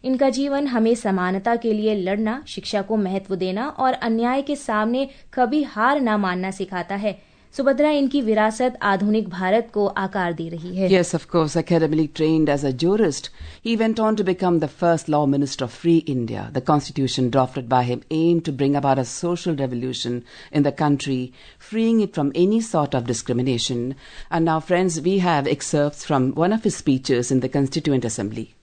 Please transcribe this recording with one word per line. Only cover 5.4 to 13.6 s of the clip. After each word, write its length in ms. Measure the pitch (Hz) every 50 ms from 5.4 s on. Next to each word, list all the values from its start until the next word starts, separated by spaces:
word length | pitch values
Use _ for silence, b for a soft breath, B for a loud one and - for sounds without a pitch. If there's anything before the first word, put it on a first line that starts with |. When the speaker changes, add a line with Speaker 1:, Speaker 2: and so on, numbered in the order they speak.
| 247 226 262 302 294
Speaker 1:
हार 380 | 247 - 208 220 254 285 294
ना 160 | 262 226 214
मानना 340 | 208 202 185 180 180 185 190
सिखाता 440 | 190 - 196 190 190 180 170 - 196
है। 240 | 202 202 214 190 b b b b b b b -
सुभद्रा, 360 | - 269 277 277 226 294 302
इनकी 320 | 302 285 277 254 269 285
विरासत 560 | 254 214 214 214 214 220 220 - 254 254 247 247 -
आधुनिक 440 | 208 196 190 202 208 214 220 214 180
भारत 400 | 170 180 185 185 196 233 226 226 -
को 120 | 208 202 196 196
आकार 360 | - 196 190 196 202 180 175 170
दे 140 | 156 165 165
रही 260 | 170 165 160 180 180
है। 140 | 185 190 180
Speaker 2:
Yes, 240 | 190 180 170 165 -
of 120 | 160 -
course, 280 | - - 175 160 151 -
academically 500 | 170 151 - 175 165 160 151 151 156 160
trained 420 | 147 - - 156 156 160 160 156 147
as 140 | 143 143 143
a 80 | 139
jurist, 580 | 131 127 165 175 196 214 220 165 135 - - - B B B B B B